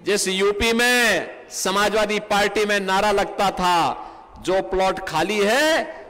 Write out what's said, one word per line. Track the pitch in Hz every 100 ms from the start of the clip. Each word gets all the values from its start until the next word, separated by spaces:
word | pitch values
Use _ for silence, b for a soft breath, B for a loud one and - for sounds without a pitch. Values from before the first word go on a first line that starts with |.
जिस | - 202 190
यूपी | 190 202 202 233
में | 226 240 247 233 185 117 - -
समाजवादी | - 196 190 208 208 214 208
पार्टी | 208 202 208 202
में | 208 208
नारा | 190 190 208
लगता | 202 196 - 196
था, | 185 180 175 147 - B B B -
"जो | - 190
प्लॉट | 190 185 190 180 -
खाली | 156 170 214
है | 202 247 302 311 - -